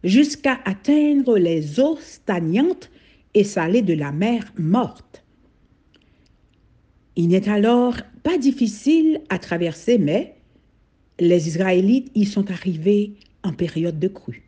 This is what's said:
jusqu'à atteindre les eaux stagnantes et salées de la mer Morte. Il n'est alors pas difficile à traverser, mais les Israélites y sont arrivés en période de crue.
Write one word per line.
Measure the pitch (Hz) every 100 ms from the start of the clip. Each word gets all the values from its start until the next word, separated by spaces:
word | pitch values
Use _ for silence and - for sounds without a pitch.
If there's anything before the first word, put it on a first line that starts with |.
jusqu'à | 180 220 294 - 277 247
atteindre | - 196 - 302 294 285 254 214
les | 170 165 151 151
eaux | 285 311
stagnantes | - - - 180 160 196 330 - - _ _ _ _
et | 208
salées | 202 - 165 226
de | 196
la | 156 143
mer | 147 214 233 - -
Morte. | 160 220 240 - - - _ _ _ _ _ _ _ _ _ _ _ _ _ _ _ _ _ _ _
Il | - 170
n'est | 190 202
alors | 208 214 240 247 240 - -
pas | 302 349
difficile | 269 - 226 - 269 320 320 311 -
à | 180
traverser, | - 170 170 156 - 240
mais | 147 190 339 - _ _ _ _ _ _ _ -
les | 175 175 160
Israélites | 160 190 180 196 262 -
y | 214
sont | 202 202 196
arrivés | 175 190 160 175 208 208 - _ _
en | 180
période | - 175 160 170 156
de | 185
crue. | 196 - 117